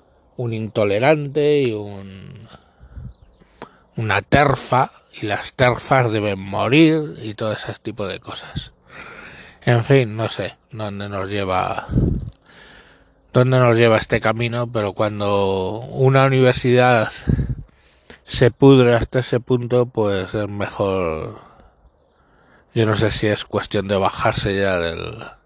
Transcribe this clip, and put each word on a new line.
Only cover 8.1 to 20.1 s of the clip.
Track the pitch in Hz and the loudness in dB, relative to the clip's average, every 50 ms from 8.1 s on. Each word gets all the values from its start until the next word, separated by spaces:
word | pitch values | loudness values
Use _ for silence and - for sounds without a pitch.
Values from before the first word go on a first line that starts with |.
| 92 90 | -8 -10
cosas. | - - - - - - - - - - - _ _ _ - - - - - - - - - - - - - _ | -12 -14 -14 -14 -14 -12 -12 -12 -12 -12 -16 _ _ _ -20 -20 -20 -20 -20 -20 -20 -20 -20 -20 -20 -20 -20 _
En | - 127 120 117 110 | -2 0 0 2 2
fin, | - 139 135 120 104 107 | 4 4 4 4 0 -2
no | 113 110 104 | -4 -6 -4
sé | - - 95 90 - _ _ _ | -4 -6 -8 -8 -10 _ _ _
dónde | - 110 107 101 101 98 101 101 | -12 -10 -8 -8 -8 -8 -8 -8
nos | 101 95 98 98 | -6 -8 -6 -4
lleva, | 101 101 98 95 92 92 95 90 - - - - - - - - - - - - - _ _ - - - - - - - - _ _ _ _ _ _ _ _ _ | -4 -4 -2 -2 -2 -2 -2 -2 -4 -8 -8 -2 0 0 0 2 -2 -4 -6 -10 -14 _ _ -20 -20 -20 -20 -20 -20 -20 -20 _ _ _ _ _ _ _ _ _
dónde | - 127 123 131 131 127 | 0 2 2 4 4 4
nos | 123 120 113 | 4 4 4
lleva | 117 120 117 110 | 6 6 4 4
este | 107 - - 120 110 | 4 2 0 -2 0
camino, | - 113 110 113 120 113 117 120 120 120 | 0 0 0 0 -2 -4 -2 -4 -6 -4
pero | 123 110 104 98 | -4 -2 -2 -2
cuando | 92 - 107 104 107 104 101 101 101 101 98 95 98 95 92 95 107 113 127 - | -2 -2 -2 -2 -2 -2 -2 0 2 2 2 0 0 -2 -2 -4 -6 -8 -10 -10
una | - 135 131 131 135 135 135 | -2 0 2 4 4 4 4
universidad | 135 131 131 127 127 123 - - 123 123 123 123 127 123 113 107 - - - - - - - - - - - - - _ _ _ _ _ _ _ - - - _ | 4 4 4 4 4 2 2 2 2 4 4 6 6 4 4 2 -2 -4 -6 -4 -2 -2 -2 -2 -4 -6 -8 -10 -16 _ _ _ _ _ _ _ -20 -20 -20 _
se | - - - 135 117 | -8 -2 2 2 2
pudre | - - 139 139 139 131 123 120 120 | 4 6 6 8 8 8 6 6 4
hasta | 113 - - - 131 | 2 0 -2 -2 -4
ese | 120 - 135 117 | -2 -2 -4 -4
punto, | - - 127 123 120 117 123 123 120 | 0 0 -2 -2 0 0 0 0 0
pues | 123 - 113 107 101 | 0 -2 -2 -2 0